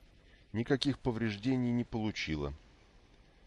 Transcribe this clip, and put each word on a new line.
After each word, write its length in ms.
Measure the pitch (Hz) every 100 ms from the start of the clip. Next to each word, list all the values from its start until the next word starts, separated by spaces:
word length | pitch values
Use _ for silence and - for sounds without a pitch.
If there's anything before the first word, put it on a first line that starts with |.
| - - - - -
«Никаких 460 | 104 120 139 143 127
повреждений 760 | 135 110 113 101 120 131 120
не 120 | 120
получила». 680 | 117 120 107 - - 76 71 69 - - - - - - - -